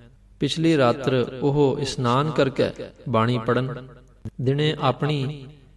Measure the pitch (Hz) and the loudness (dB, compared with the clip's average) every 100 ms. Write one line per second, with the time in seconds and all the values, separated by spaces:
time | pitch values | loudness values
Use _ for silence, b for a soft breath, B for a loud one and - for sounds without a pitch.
0 | - - - - 143 - 160 156 123 120 | -20 -20 -20 -6 -4 0 2 4 4 2
1 | - 131 120 131 143 143 139 120 - - | 0 0 0 -2 0 2 2 2 -4 -2
2 | 123 123 151 156 131 123 117 - 107 - | 0 2 0 0 0 0 -2 -4 -14 -12
3 | - 113 113 123 110 123 123 - 131 - | -2 0 2 0 0 0 -2 -8 -14 -20
4 | - - - - 127 139 151 151 143 127 | -20 -16 -12 -4 0 2 0 0 0 0
5 | 147 151 131 147 131 143 - | 0 -2 -4 -8 -14 -20 -20